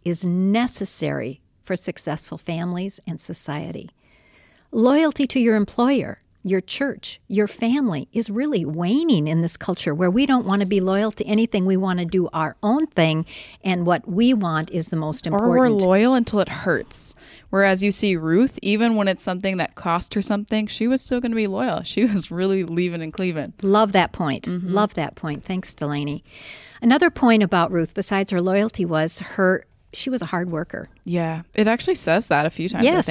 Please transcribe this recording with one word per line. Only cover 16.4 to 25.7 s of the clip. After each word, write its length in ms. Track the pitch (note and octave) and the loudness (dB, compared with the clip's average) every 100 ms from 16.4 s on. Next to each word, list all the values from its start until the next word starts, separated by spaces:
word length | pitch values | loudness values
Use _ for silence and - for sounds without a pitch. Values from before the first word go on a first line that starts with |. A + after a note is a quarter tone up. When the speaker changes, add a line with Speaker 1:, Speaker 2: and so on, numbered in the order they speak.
Speaker 2:
it 80 | F3+ | 0
hurts. 640 | - F#3+ C#3+ - - - - - - - | -2 -2 -2 -2 -6 -6 -8 -16 -20 -4
Whereas 320 | F#3+ G3 F#3+ | 2 2 4
you 100 | G3+ | 2
see 240 | F#3 G#3 F3 | 2 2 0
Ruth, 440 | D#3+ E3+ C4 - | 2 4 2 0
even 340 | G3 G#3+ A#3 A3 | 0 2 2 2
when 120 | G3 | 0
it's 160 | F#3 | 0
something 340 | - F#3 G3 F#3 | -2 -4 -2 -2
that 160 | D#3+ - | -4 -6
cost 380 | F3 E3+ - | -2 -2 -2
her 80 | G#3 | -2
something, 460 | G3 G#3 G#3 G#3+ G#3+ | -2 -2 -2 -2 -2
she 200 | - A3+ | -2 0
was 140 | C4 | 0
still 180 | - B3 | 0 -2
gonna 140 | A#3+ A3+ | -2 -2
be 120 | G#3 | -2
loyal. 340 | F#3+ B3 D#3+ | -2 -2 -4
She 220 | - - A3+ | -4 0 2
was 240 | G3+ - | 2 -2
really 340 | E3+ F#3+ F#3+ | -2 0 0
leaving 380 | E3+ E3 F3+ E3+ | 0 -2 -2 -2
and 100 | D#3+ | -8
cleaving. 400 | - F#3 D#3+ C3+ - | -6 -4 -4 -8 -4
Speaker 1:
Love 280 | G3 G#3 A3 | 2 4 4
that 180 | F#3+ E3 | 4 2
point. 320 | - D#3+ C3 | 0 -2 -2
Speaker 2:
Mm-hmm. 240 | - F3+ F3+ | -4 -6 -2
Speaker 1:
Love 200 | F#3 G#3 - | 0 0 -2
that 200 | D3 - | -6 -6
point. 280 | D#3+ D3 - | -8 -8 -6
Thanks, 280 | F#3 - | -8 -8